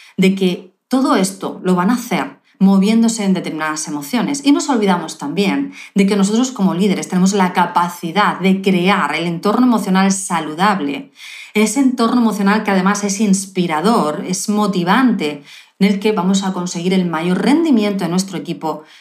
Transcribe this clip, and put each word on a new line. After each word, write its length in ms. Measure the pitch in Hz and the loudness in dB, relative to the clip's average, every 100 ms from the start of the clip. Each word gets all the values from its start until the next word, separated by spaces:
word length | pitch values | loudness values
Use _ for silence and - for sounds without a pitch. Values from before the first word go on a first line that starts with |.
| - - | -12 0
de 200 | 190 190 | 2 2
que 380 | 185 180 - _ _ | 0 -2 -8 _ _
todo 280 | 262 277 254 | 0 2 2
esto 440 | 190 - 147 - | 0 -4 -10 -6
lo 120 | 185 180 | -2 0
van 140 | 185 | 2
a 60 | 247 | -2
hacer 420 | - 170 135 - _ _ | -2 -4 -6 -10 _ _
moviéndose 640 | 196 196 196 226 226 - | 4 4 4 4 2 0
en 100 | 196 | 0
determinadas 540 | 175 160 151 156 151 - | -2 -2 -6 -4 -6 -6
emociones. 540 | 147 143 240 175 143 | -8 -4 -4 -2 -2
Y 80 | 285 | 2
nos 180 | 311 - | 2 2
olvidamos 480 | 240 202 175 160 - | 0 2 0 -2 -10
también 560 | 143 170 196 139 139 - - - | -6 -2 0 0 -4 -10 -8 -2
de 120 | 196 | 0
que 80 | 202 | 2
nosotros 360 | 196 220 262 | 2 2 0
como 220 | - 190 | 0 0
líderes 340 | 165 202 156 - | 0 0 -2 -2
tenemos 260 | 185 190 | 0 2
la 200 | 202 185 | 2 0
capacidad 840 | 185 170 175 175 - 170 175 196 - | 2 0 0 -2 -4 -4 0 0 0
de 220 | 185 190 | 0 2
crear 540 | 196 185 180 196 147 156 | 2 2 2 2 0 -2
el 120 | 170 | -4
entorno 400 | 165 202 226 254 | -2 0 2 2
emocional 440 | 220 196 185 196 | 2 2 2 2
saludable, 1000 | 190 - 170 151 151 202 196 143 139 - _ - - - | 0 -4 -4 -4 -2 0 0 -4 -6 -10 _ -20 -20 -6
ese 260 | 214 208 277 | 0 0 2
entorno 420 | 262 - 226 247 | 2 2 2 2
emocional 420 | 226 196 196 214 | 0 2 2 2
que 80 | 214 | 2
además 320 | 190 190 202 | 2 2 0
es 160 | 202 196 | -2 0
inspirador, 1040 | 214 190 - - 170 156 185 226 147 151 - | 2 2 0 -4 -2 0 2 2 0 -4 -6
es 220 | 185 - | -6 -2
motivante, 920 | 208 208 185 175 220 262 190 147 147 - - - _ | -2 0 0 0 2 2 2 -2 -6 -12 -20 -20 _
en 80 | 196 | 0
el 120 | 196 | 2
que 120 | 214 | 0
vamos 320 | 202 175 196 | 0 0 0
a 100 | 190 | -2
conseguir 400 | 190 180 175 175 | -4 -6 -4 0
el 120 | 190 175 | 0 0
mayor 380 | 160 175 185 | -2 -2 0
rendimiento 600 | 214 302 330 233 208 196 | 2 2 4 2 2 -2
de 60 | 165 | -2
nuestro 280 | 180 196 165 | -2 -4 -6
equipo 460 | 143 151 160 - - - | -8 -6 -6 -8 -12 -20